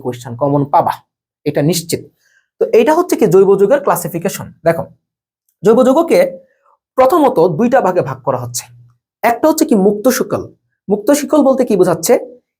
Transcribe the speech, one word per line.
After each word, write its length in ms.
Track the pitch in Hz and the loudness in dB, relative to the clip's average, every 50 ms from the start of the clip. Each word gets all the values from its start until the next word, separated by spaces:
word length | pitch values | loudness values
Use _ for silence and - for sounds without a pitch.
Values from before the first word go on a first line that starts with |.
| - | -6
কোশ্চেন 280 | 127 123 - - 123 117 120 | -8 -10 -10 -12 -14 -8 -4
কমন 200 | 147 143 143 147 139 139 - | -2 0 0 0 -2 0 0
পাবা, 200 | 170 151 - - - _ _ _ _ _ _ _ _ - | 0 0 0 -4 -8 _ _ _ _ _ _ _ _ -8
এটা 160 | 147 143 165 143 156 | -6 -2 -2 0 0
নিশ্চিত। 320 | 180 170 - - - - - - _ _ _ _ _ _ _ _ _ - | -2 -2 -4 -8 -8 -10 -10 -14 _ _ _ _ _ _ _ _ _ -6
তো 20 | 453 - - 220 | -4 2 2 2
এটা 140 | 240 285 311 339 | 4 4 2 0
হচ্ছে 180 | 349 - 339 - | 0 -2 0 0
কি 60 | 233 180 165 | 0 2 4
জৈব 160 | 190 196 185 196 196 | 4 4 4 4 2
যৌগের 220 | 202 190 269 - - | 2 2 2 0 0
ক্লাসিফিকেশন। 640 | 208 175 165 - 156 - 165 - 196 - - 110 - - _ - 165 | -2 -4 -4 -4 -8 -10 -6 -6 -6 -8 -8 -14 -16 -16 _ -2 -2
দেখো, 160 | 165 - - - - _ _ _ _ _ _ _ _ _ _ _ _ _ - | -2 -2 -6 -12 -14 _ _ _ _ _ _ _ _ _ _ _ _ _ 0
জৈব 160 | 202 233 254 247 254 | 2 4 4 4 2
যৌগকে 320 | 269 320 330 330 233 175 185 180 - - _ _ _ _ _ _ _ _ _ _ - - | 2 2 2 2 2 2 2 0 -4 -12 _ _ _ _ _ _ _ _ _ _ -2 0
প্রথমত 400 | 262 - 370 339 285 240 - 170 160 185 156 151 | 2 2 2 2 2 2 2 2 0 0 2 0
দুইটা 200 | 233 240 269 254 202 | -2 0 0 0 0
ভাগে 160 | 185 180 175 139 143 | 2 0 0 -2 -2
ভাগ 100 | 131 - - 143 | -8 -8 -6 -6
করা 120 | 127 123 123 | -6 -6 -6
হচ্ছে। 200 | 120 - - - - - _ - _ _ _ _ _ _ - - | -8 -10 -12 -14 -14 -20 _ -20 _ _ _ _ _ _ -4 -2
একটা 220 | 233 233 233 - 311 | -2 -2 2 0 0
হচ্ছে 160 | 311 320 - - | 2 2 2 2
কি 60 | 247 196 190 | 2 2 2
মুক্ত 200 | 208 208 214 - 254 - - | 2 0 2 0 0 0 0
শিকল। 240 | - - - 101 87 - - _ _ _ _ _ _ - | -4 -4 -6 -8 -8 -10 -18 _ _ _ _ _ _ -6
মুক্ত 200 | 202 208 208 - 285 294 | -4 -4 0 0 0 0
শিকল 220 | 285 - 302 302 262 269 | 0 0 0 2 2 2
বলতে 140 | 262 262 247 - | 2 0 0 -2
কি 40 | 214 185 | 2 2
বোঝাচ্ছে? 320 | 180 185 160 - - - 247 - - - - _ _ _ _ _ | 2 2 0 -2 0 0 0 0 0 -8 -20 _ _ _ _ _